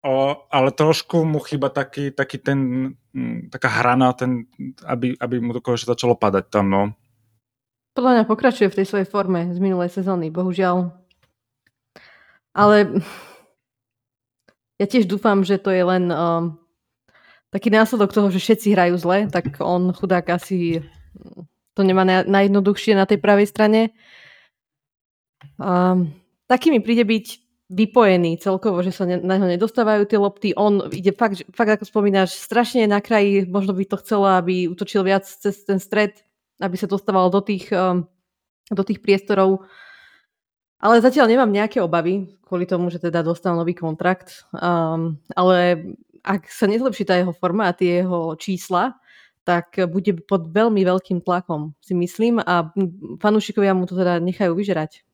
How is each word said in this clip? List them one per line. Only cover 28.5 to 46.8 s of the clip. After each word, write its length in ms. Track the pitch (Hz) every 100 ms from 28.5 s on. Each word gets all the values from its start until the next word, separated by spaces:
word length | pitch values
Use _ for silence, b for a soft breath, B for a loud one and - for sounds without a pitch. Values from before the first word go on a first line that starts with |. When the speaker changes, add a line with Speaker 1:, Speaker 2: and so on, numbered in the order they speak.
| 190 220 180
Speaker 2:
že 80 | 180
sa 160 | 175 180
ne-, 120 | 180
na 200 | 185 190
ňo 80 | 185
nedostávajú 560 | 175 214 - 220 214
tie 140 | 208 214
lopty. 280 | 202 - 208
On 320 | - 208 202 -
ide 220 | - 190
fakt, 260 | 196 226 180
že, 20 | -
fakt, 240 | - 220
ako 160 | 214 208
spomínaš, 480 | 220 202 196 185 -
strašne 480 | - 233 240 254
na 160 | 214 202
kraji, 480 | 202 220 202 196 180
možno 240 | 196 196
by 100 | 185 196
to 80 | 196
chcelo, 260 | - 208 196
aby 400 | 185 175 180 175
útočil 320 | 175 196 202
viac 240 | 185 196
cez 400 | 196 - 208 196
ten 160 | - 190
stred, 400 | - 214 208 _ _ _ _ _
aby 140 | 196 180
sa 80 |
dostával 480 | 196 196 - 196 180
do 80 | 196
tých, 320 | 196 196 -
um, 320 | 190 185 180 170 _ _ _ _ _ _
do 140 | 196
tých 160 | 190 196
priestorov. 640 | - 196 196 196 190 190 B B B B B B B _ _ _ _ _
Ale 220 | 208 233
zatiaľ 320 | 247 262 233
nemám 180 | 247 233
nejaké 300 | 202 214 233
obavy 500 | 170 170 165 196 185 _
kvôli 240 | _ 180 180
tomu, 240 | 180 180
že 100 | 170
teda 220 | 170 170
dostal 320 | 160 170 190
nový 180 | 170 165
kontrakt. 720 | 175 160 156 180 185 - - _
Um, 640 | - 175 170 160 165 165 151 _
ale 460 | - 185 180 180 170 160 - _ _
ak 300 | - 196 -
sa 180 | - 202
nezlepší 380 | 226